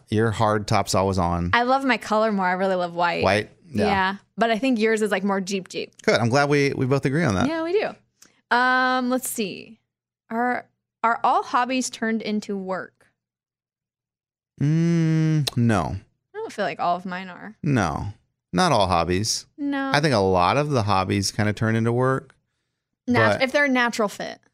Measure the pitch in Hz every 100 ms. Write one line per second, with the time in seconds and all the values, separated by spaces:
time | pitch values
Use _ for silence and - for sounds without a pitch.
0 | - 107 113 101 107 107 101 104 95 95
1 | 98 95 87 87 87 240 247 269 269 226
2 | - 214 220 196 180 185 190 185 175 170
3 | 175 170 92 101 110 _ 170 151 208 196
4 | 190 196 _ - 226 220 269 226 220 220
5 | 214 196 202 196 185 196 180 - - _
6 | - - 113 139 143 143 139 - 127 135
7 | 139 147 147 95 285 330 330 403 - -
8 | _ _ - _ - 240 254 254 254 254
9 | 247 254 - - 190 76 - 220 _ _
10 | _ _ - 226 247 247 - _ _ _
11 | 226 233 240 339 415 254 247 262 240 -
12 | 220 220 - 208 - 202 185 180 - _
13 | _ _ _ _ _ _ _ _ _ _
14 | _ _ _ _ _ - 143 165 170 170
15 | 160 160 156 156 131 123 117 101 67 95
16 | - _ _ 415 453 - 180 - 170 175
17 | 185 180 190 175 190 - - 131 85 -
18 | 101 - _ _ _ 175 180 117 92 87
19 | 82 92 110 - - - 285 277 269 147
20 | 156 113 95 92 87 123 147 131 104 95
21 | 95 101 95 - 104 101 110 113 117 120
22 | 131 135 - _ _ _ _ _ _ _
23 | - 240 220 202 254 294 285 254 240 -
24 | 202 - 76 - _